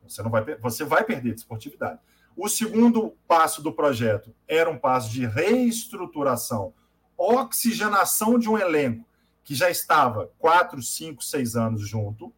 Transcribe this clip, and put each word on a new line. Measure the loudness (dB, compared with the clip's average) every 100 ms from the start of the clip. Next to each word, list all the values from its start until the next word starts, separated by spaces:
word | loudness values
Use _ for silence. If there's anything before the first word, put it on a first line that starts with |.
| _
Você | -8
não | -2
vai | -2
per-, | -2 -6
você | -6 -6
vai | 0 0
perder | 0 -2 -4
de | -6
esportividade. | -12 -14 -14 -8 -8 -8 _ _ _ -8
O | -4
segundo | -2 0 4 6 4 -2 -8 _
passo | 2 4 0
do | -6
projeto | 0 0 2 0 -2 -6 _ -2
era | 2 2
um | 0
passo | 0 0 -2
de | -4
reestruturação, | -2 0 2 2 2 -2 -8 -10 -10 -2 -2 -2 -4 -6 -6 _ _ _ _ -2
oxigenação | 2 2 0 -2 -2 0 0 2 2 0 2 2
de | 2
um | 0
elenco | 2 2 0 -4 -12 _ _ _
que | -8
já | 0 0
estava | 0 2 4 4 0 -8 _
quatro, | 4 4 4 -4
cinco, | -8 -8 -10 -10
seis | -6 -4 -2
anos | -2 -2 -2 -4
junto. | -4 -6 -8 -16